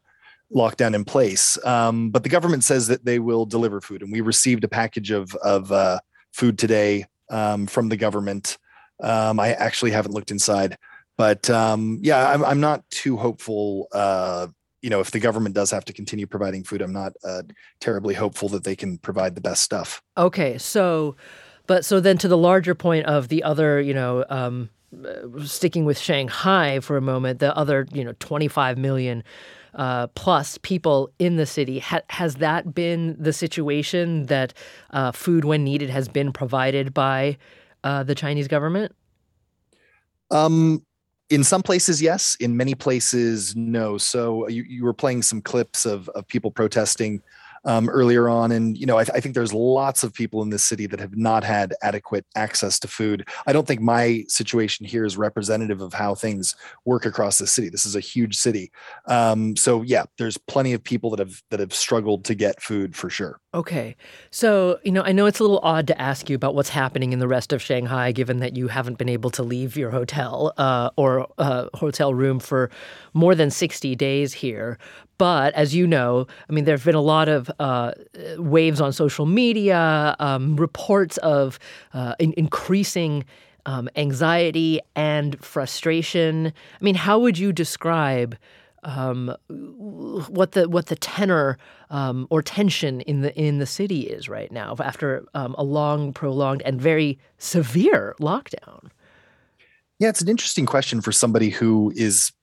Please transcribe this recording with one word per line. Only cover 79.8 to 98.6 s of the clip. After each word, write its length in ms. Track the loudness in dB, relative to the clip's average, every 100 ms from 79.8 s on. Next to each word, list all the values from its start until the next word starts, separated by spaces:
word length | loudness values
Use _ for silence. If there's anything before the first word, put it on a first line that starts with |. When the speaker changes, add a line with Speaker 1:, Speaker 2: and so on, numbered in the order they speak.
| 4 2 0 0
Speaker 2:
um, 380 | -2 0 0 0
reports 580 | 0 -2 0 2 2 0
of, 380 | 2 2 2 -4 -16 -20 -12
uh, 220 | -8 -6 0
in-, 140 | 0 0
increasing, 880 | -2 -2 0 0 0 -2 -2 -2 -6 -16 _ _ -8
um, 220 | -6 -6 -2
anxiety 840 | -2 0 2 2 2 0 0 0 -4 -4
and 440 | -2 0 -2 -6
frustration. 1040 | -8 -6 -6 -4 -2 0 0 0 0 0 -2
I 360 | -6 -16 -2
mean, 120 | 0 2
how 240 | 4 4
would 180 | 4 2
you 160 | 0
describe, 840 | 0 -2 -4 -2 0 0 0 -2 -6 _ -20 _ _
um, 500 | -10 -6 -4 -4 -6 -10 -14
what 1040 | -16 -16 -16 -16 -14 -10 -10 -4 -2 0
the, 160 | 2 2
what 200 | 0 -2
the 100 | -6
tenor, 600 | -6 -2 2 2 2 -2 -10 -20 -10
um, 380 | -6 -4 -4 -2
or 120 | -2
tension 580 | -2 0 0 0 -2 -4
in 200 | -4 -2
the, 120 | -2 0
in 200 | 0 0
the 60 | -2
city 360 | -4 -4 -4
is 260 | -4 -8 -10
right 240 | -10 -10
now 240 | -10 -8 -6
after, 420 | -6 -4 -4 -4 -6
um, 220 | -8 -6 -4
a 60 |
long, 480 | -2 0 0 0 -2
prolonged, 500 | -4 -4 0 0 -2
and 180 | -2 0
very 360 | 2 2 2 -2 _ _
severe 800 | -2 0 2 4 4 4 0 -4
lockdown? 680 | -4 -4 -6 -14